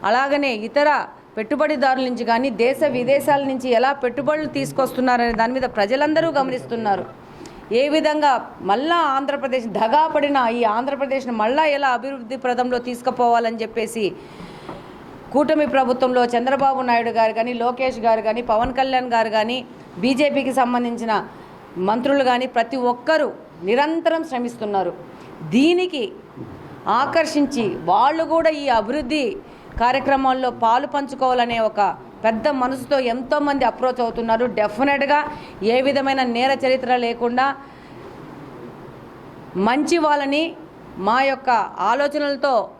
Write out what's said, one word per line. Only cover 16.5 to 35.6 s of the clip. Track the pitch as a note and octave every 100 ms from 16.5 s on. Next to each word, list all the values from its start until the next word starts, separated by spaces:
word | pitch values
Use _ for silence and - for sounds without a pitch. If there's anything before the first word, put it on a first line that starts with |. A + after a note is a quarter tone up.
| C4+ C4+ C4 B3+
నాయుడు | A#3 A#3 A3+
గారు | A3+ G#3+
కానీ, | A#3 B3
లోకేష్ | A#3 B3 C4 A#3 A3+
గారు | A3+ G#3+
కానీ, | A3+ A#3+
పవన్ | G#3+ B3 B3+
కళ్యాణ్ | C4+ C4 B3+ A#3
గారు | A3 G#3+
కానీ, | G#3+ B3+ A#3+ - - -
బీజేపీకి | A3 C4 D4 C#4 B3+ C4
సంబంధించిన | A#3+ B3 A#3+ A#3 A3+ G#3 - - - - - - F#3
మంత్రులు | A3+ C4 C#4+ B3+
కానీ | B3 B3+ B3
ప్రతి | A3+ C4+ B3
ఒక్కరూ | B3 - D#4 C#4 - - - F3
నిరంతరం | A#3+ D4 E4 E4 D#4+ D#4+
శ్రమిస్తున్నారు. | B3+ A#3+ A#3+ A3 G3+ F3 - - - - - D#3
దీనికి | G3 D4 F4 F#4 D#4 G#3+ - - - - - - - - G#3+
ఆకర్షించి | C#4 D#4+ D#4 D4 C#4+ C#4 A3 F3+ E3
వాళ్ళు | F#3+ B3+ D#4+ D#4+
కూడా | E4 D#4+ D#4
ఈ | C#4+ A3+
అభివృద్ధి | G#3 C#4 B3 D4+ B3+ - - - - -
కార్యక్రమాల్లో | A#3 C4 C4+ C#4 C4+ C4 B3+ A#3+
పాలు | A3+ A#3+ C#4
పంచుకోవాలనే | C#4+ C#4 B3+ B3+ B3 A#3+ A#3 A3
ఒక | G#3+ G3 D#3+ - -
పెద్ద | A3 A3 D4+ C4+
మనసుతో | B3 C4 C4 C#4 B3
ఎంతోమంది | A#3 B3+ D4+ D4 C#4+ B3
అప్రోచ్ | G#3+ B3+ B3+
అవుతున్నారు. | A#3 A3+ A3+ A3+ B3 G3
డెఫినెట్గా | G#3 G#3+ C#4 C#4 C#4 D4 D4 - - -